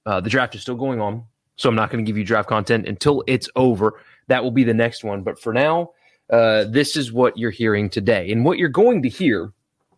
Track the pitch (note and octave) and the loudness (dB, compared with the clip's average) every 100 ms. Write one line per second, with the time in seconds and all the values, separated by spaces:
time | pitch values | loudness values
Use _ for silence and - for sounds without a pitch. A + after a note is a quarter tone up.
0 | G#2+ F#2+ G2+ C3 A#2+ G2+ - A#2+ C3+ A#2+ | -4 -4 0 -2 -2 -6 -10 -6 -4 -4
1 | G#2 A2+ A#2 _ _ - B2+ A2+ G#2 A#2 | -4 -6 -14 _ _ -2 0 0 0 -2
2 | G#2+ G#2+ G2+ A2 G2+ A2 G2 A#2 G2 G#2 | -4 -4 0 -2 0 -2 0 -2 -2 -2
3 | D3 C#3 - C3 - B2+ C3 G#2 G#2+ - | 0 0 0 -2 -2 2 2 2 0 -2
4 | _ _ - B2+ B2 A#2+ A#2 A2 A#2 - | _ _ -2 0 0 0 2 2 0 -2
5 | A2 G2+ F#2 - A2+ A#2 D3 E3+ E3+ _ | -8 -6 -6 -6 -4 0 2 0 -4 _
6 | _ _ - A#2 A2+ G#2+ G#2+ B2+ D3 D#3 | _ _ 0 2 4 2 2 0 0 -2
7 | B2 A#2 B2 A2+ A2+ G2 A2 G#2 G#2 A2 | -4 0 0 0 -6 -2 0 2 0 -2
8 | G2 F#2+ F2+ A2+ C#3 - E3+ C3+ A#3 A3 | 0 0 0 0 2 2 0 4 4 4
9 | B2+ - F3 G2+ G#2+ - _ _ _ | -2 0 0 0 -4 -14 _ _ _